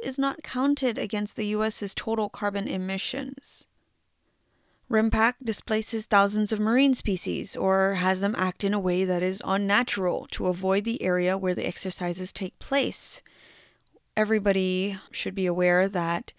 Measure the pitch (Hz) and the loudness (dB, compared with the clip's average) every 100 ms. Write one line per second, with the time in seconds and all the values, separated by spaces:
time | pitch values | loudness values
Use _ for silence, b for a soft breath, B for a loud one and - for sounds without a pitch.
0 | - 262 277 - - 247 277 285 254 226 | -2 -2 -2 -2 -6 -2 0 2 0 0
1 | 208 208 208 - 208 214 220 - 196 - | -2 -2 -4 -4 -2 0 0 -2 -4 -4
2 | - 220 208 - 208 202 196 190 185 190 | -4 -2 -2 -2 -4 -2 -2 -4 -4 -4
3 | - - - - - - - _ _ _ | -4 -6 -6 -10 -12 -14 -16 _ _ _
4 | _ _ _ _ _ _ _ _ - 220 | _ _ _ _ _ _ _ _ -2 2
5 | 220 220 226 - 240 208 - 220 214 226 | 4 4 2 2 -4 -4 0 -2 -2 -6
6 | - 208 202 208 208 208 214 240 277 262 | 2 4 4 4 2 2 2 4 4 4
7 | - 185 190 170 196 - 190 190 190 190 | 0 -2 -2 -4 -4 0 2 4 4 2
8 | 185 185 202 220 185 - 196 208 185 180 | 2 2 0 0 -2 0 0 0 2 2
9 | 190 180 185 190 - 196 202 208 247 - | 2 2 0 -2 -2 0 2 2 2 0
10 | 180 - - - 180 180 190 196 208 226 | 0 -2 -4 -4 -2 0 2 0 0 -2
11 | 190 180 180 190 190 180 - - 190 - | 0 2 2 0 0 -2 -2 -4 -6 -4
12 | 175 175 185 - 190 - - 277 254 - | -4 -4 -6 -6 -8 -10 -2 0 0 -4
13 | - - - b b b b b b _ | -6 -8 -14 b b b b b b _
14 | _ - 208 220 196 190 185 185 196 196 | _ -2 2 2 2 2 2 0 -2 -4
15 | - - 190 190 180 175 180 175 196 196 | -10 -8 -6 -2 0 2 4 4 4 0
16 | 170 170 - | 0 -2 -6